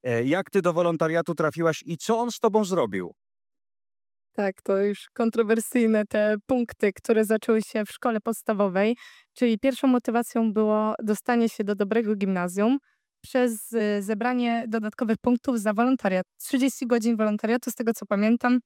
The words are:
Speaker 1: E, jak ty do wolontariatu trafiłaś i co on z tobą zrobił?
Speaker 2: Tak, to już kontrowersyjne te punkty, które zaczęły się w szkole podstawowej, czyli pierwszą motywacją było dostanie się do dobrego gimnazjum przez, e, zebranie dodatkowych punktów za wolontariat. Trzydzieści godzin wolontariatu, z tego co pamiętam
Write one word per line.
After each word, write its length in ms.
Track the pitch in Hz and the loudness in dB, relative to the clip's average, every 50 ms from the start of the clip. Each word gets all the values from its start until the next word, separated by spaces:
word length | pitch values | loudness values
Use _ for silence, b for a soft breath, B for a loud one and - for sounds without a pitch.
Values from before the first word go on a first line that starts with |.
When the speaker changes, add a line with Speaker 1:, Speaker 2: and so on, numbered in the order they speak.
Speaker 1:
E, 220 | - 127 117 117 120 | -4 -2 -2 -2 0
jak 260 | 135 156 185 185 - | 0 0 -2 -2 -2
ty 120 | - 196 | -2 0
do 100 | 165 180 | 0 2
wolontariatu 600 | 165 165 175 170 165 147 165 160 160 170 170 - 170 | 2 2 2 0 2 0 0 0 0 -2 -2 -2 -4
trafiłaś 480 | - 156 151 - 160 165 165 160 - - | -2 -2 -2 -2 0 0 0 -2 -2 -6
i 100 | - 175 | -8 -10
co 220 | - - - 233 226 | -8 -2 -2 -2 0
on 120 | 240 240 | 0 -4
z 80 | 214 - | -4 0
tobą 260 | - 226 196 220 214 | 0 2 2 2 0
zrobił? 500 | 175 190 170 131 107 95 95 90 85 - _ _ _ _ _ _ _ _ _ _ _ _ _ _ _ _ _ _ _ _ _ _ _ | 2 0 0 0 0 -2 -4 -6 -6 -12 _ _ _ _ _ _ _ _ _ _ _ _ _ _ _ _ _ _ _ _ _ _ _
Speaker 2:
Tak, 300 | _ - 202 196 190 - | _ -4 -4 -4 -4 -6
to 140 | _ - 196 | _ -2 0
już 300 | 196 202 202 202 - - - | 2 2 0 -2 -6 -12 -20
kontrowersyjne 920 | _ - 233 226 - 226 226 208 226 226 220 - - 254 233 220 220 214 214 | _ -2 -2 0 2 0 2 2 2 0 0 -2 0 2 4 4 4 2 0
te 300 | - - 214 208 214 214 208 _ | 0 0 0 2 2 0 -2 _
punkty, 460 | - 262 247 240 - - _ - 202 | -2 0 0 0 -4 -2 _ 0 0
które 320 | 190 - _ - 226 220 220 | 0 -2 _ 2 2 2 4
zaczęły 380 | 196 220 214 - - 226 220 | 2 0 -2 2 0 0 0
się 220 | 202 - - 220 208 | 0 -2 -4 -4 -4
w 60 | - | -4
szkole 300 | - - - 254 226 214 | -10 -4 -4 -2 -2 -2
podstawowej, 760 | _ - 220 - - - 214 190 208 196 175 190 202 220 247 B B B B B B B | _ -4 -6 -6 -4 -4 0 0 0 0 2 2 2 0 0 B B B B B B B
czyli 260 | _ - 254 240 226 208 | _ 0 2 2 2 2
pierwszą 300 | - 269 254 - - 269 | 0 -2 0 2 2 2
motywacją 640 | 254 247 _ - 220 233 240 - - 233 226 220 | 2 2 _ 0 -2 -2 -2 -2 -2 0 0 0
było 420 | 196 214 214 214 214 214 214 214 214 - | 0 0 2 2 2 2 0 0 -2 -2
dostanie 460 | 220 214 214 - _ - 240 233 226 226 | -2 -4 -4 -2 _ 0 2 2 2 0
się 160 | - - 214 | 0 -4 -4
do 100 | 196 208 | -4 -2
dobrego 420 | 196 202 196 220 233 233 208 214 | -2 -2 0 0 0 0 0 -2
gimnazjum 600 | 196 202 196 190 180 175 180 175 196 208 233 269 277 _ _ _ _ _ _ _ _ | 0 0 0 0 -2 -2 -2 0 0 2 2 2 0 _ _ _ _ _ _ _ _
przez, 520 | - - - 262 247 247 226 208 - - | -20 -4 0 2 2 2 0 -4 -10 -6
e, 300 | 226 233 208 208 208 202 | -2 -2 0 0 0 -2
zebranie 640 | 196 196 220 202 226 247 254 247 240 240 233 233 233 233 | -2 -4 -4 -2 -2 -2 0 0 0 0 -2 -2 -4 -4
dodatkowych 500 | 214 226 214 214 - - 262 214 226 - | -4 -4 -4 -4 -4 -4 -2 -2 -2 0
punktów 420 | - 247 247 240 - - 247 226 | 2 2 2 2 0 -2 -2 0
za 120 | 196 214 | 0 0
wolontariat. 540 | 208 202 233 254 269 - - 202 185 185 180 _ _ _ | 0 2 2 2 2 2 0 0 0 0 -2 _ _ _
Trzydzieści 480 | - - - 254 262 269 - - 269 | -6 -2 0 2 2 0 0 -2 -2
godzin 300 | 233 240 240 214 233 233 | 0 0 2 2 0 0
wolontariatu, 540 | 214 220 214 208 208 - 220 233 247 - 254 | 2 0 0 0 -2 0 -2 -2 -2 -2 -6
z 40 | - | -8
tego 180 | - 240 220 | -4 -2 -2
co 140 | 226 - 208 | -2 -4 -4
pamiętam 540 | - 208 196 208 220 233 233 - 247 247 254 - | -4 0 2 4 2 2 2 2 2 0 0 0